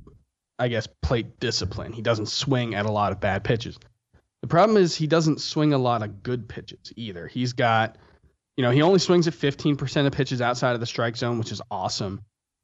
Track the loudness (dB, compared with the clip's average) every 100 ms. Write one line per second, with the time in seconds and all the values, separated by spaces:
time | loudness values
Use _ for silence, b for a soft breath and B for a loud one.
0 | -20 -20 _ _ _ -6 -2 -2 -6 _
1 | -2 -2 -4 -6 -4 -4 -6 -8 -12 -6
2 | -2 0 -2 -4 0 0 0 -2 -2 0
3 | 0 0 -2 -2 0 -2 -4 -14 _ _
4 | _ _ _ _ 0 4 6 6 4 2
5 | 0 2 2 0 -2 0 2 2 2 0
6 | -2 -8 -6 -6 -8 -14 -16 -18 -18 -14
7 | -12 -12 -10 -4 -4 0 2 4 2 -4
8 | b b _ _ _ 0 2 6 6 6
9 | 4 4 4 0 -2 0 0 0 -2 2
10 | 2 2 -2 0 -2 0 0 -2 -4 -2
11 | -4 -2 -4 -2 -4 -8 -8 -6 -4 -4
12 | -6 -8 -14 _ _ _